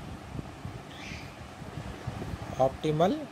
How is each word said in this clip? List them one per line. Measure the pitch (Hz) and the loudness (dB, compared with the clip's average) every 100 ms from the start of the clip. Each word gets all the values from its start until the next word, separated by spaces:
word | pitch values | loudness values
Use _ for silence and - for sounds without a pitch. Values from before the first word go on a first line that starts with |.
| - - - - - - - - - - - - - - - - - - - - - - - - - - | -8 -8 -8 -6 -6 -8 -8 -8 -10 -10 -8 -8 -8 -10 -10 -10 -8 -6 -6 -6 -4 -4 -2 -4 0 6
ऑप्टिमल | 135 - 156 151 185 311 277 | 6 6 4 8 6 6 -2